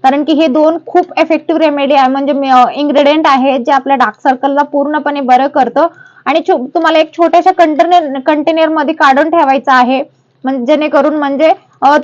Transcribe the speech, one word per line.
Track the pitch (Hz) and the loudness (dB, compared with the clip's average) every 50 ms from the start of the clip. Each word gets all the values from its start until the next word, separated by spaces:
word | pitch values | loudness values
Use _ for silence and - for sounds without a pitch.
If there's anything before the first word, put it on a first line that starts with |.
कारण | - 269 269 285 302 | 2 0 0 0 -2
की | 294 | -2
हे | 320 269 320 | 0 0 0
दोन | 311 247 311 302 311 339 330 - | 0 0 0 0 0 0 -4 -10
खूप | - - 359 359 359 - - | -2 -2 -2 -2 -2 -2 -4
इफेक्टिव्ह | 330 320 330 302 - - 330 - | -2 0 -2 -4 -2 -4 -2 0
रेमेडी | 320 311 294 285 277 254 294 | 0 0 0 -2 -2 0 2
आहे, | 285 262 254 | 2 2 2
म्हणजे, | 269 277 285 277 294 277 277 269 | 0 -2 -2 -2 -2 -2 0 2
अ, | 262 254 247 220 - | 2 2 2 2 0
इन्ग्रेडियंट | 269 294 294 262 285 285 285 302 311 311 | -4 -4 0 0 2 2 2 2 2 2
आहे | 320 277 262 254 277 262 269 | 2 2 2 2 0 -2 -2
जे | 233 320 | -2 0
आपल्या | 277 262 262 269 277 | -2 -2 0 -2 -2
डार्क | 247 240 214 214 | 0 0 -4 -4
सर्कलला | _ _ 294 262 254 - 277 277 277 | _ _ -2 -2 0 -2 -2 0 -2
पूर्णपणे | 294 294 - 285 277 285 302 302 285 294 285 285 | -2 -2 -2 -2 -2 -2 -4 -4 -4 -4 -6 -4
बरं | 277 240 254 254 269 | 0 0 2 2 2
करतं. | 277 - 294 262 240 - 277 311 339 330 - - - _ - _ | 0 0 -2 -2 0 0 -2 -2 -2 -4 -10 -20 -20 _ -12 _
आणि | - 277 320 320 - | -4 -4 -2 0 0
छो-, | 370 285 254 - - | -2 -2 -2 -4 -6
तुम्हाला | 339 330 320 320 320 | -2 0 2 2 2
एक | 311 311 | 0 -2
छोट्याशा | - - 339 330 320 339 330 370 | 0 -2 0 2 2 2 2 2
कंटेनर, | 370 370 339 311 302 269 339 339 359 349 320 285 262 277 262 | 2 2 2 2 2 0 0 2 2 2 0 0 -6 -6 -2
कंटेनर | 320 302 302 294 320 320 320 320 311 | -2 -2 0 -2 -2 0 0 0 0
मध्ये | 320 320 294 262 320 | 0 -2 -2 -2 -2
काढून | 320 311 277 269 277 302 320 | 0 2 2 2 2 0 0
ठेवायचं | 311 339 311 269 269 269 240 - | 2 0 2 2 0 -2 0 0
आहे, | 262 254 247 240 262 254 294 - _ _ _ _ _ _ - | 2 2 2 2 0 -4 -4 -8 _ _ _ _ _ _ -8
म्हणजे | 262 269 269 240 | -6 -6 -4 -2
जेणेकरून | 240 311 277 302 302 - 294 277 302 302 | 0 0 0 0 -4 -2 -2 -2 -2 -2
म्हणजे, | 302 285 277 277 262 311 320 381 - _ _ _ _ | -2 -4 -4 -2 0 0 0 0 -2 _ _ _ _
अ, | - 262 294 302 | 0 0 2 2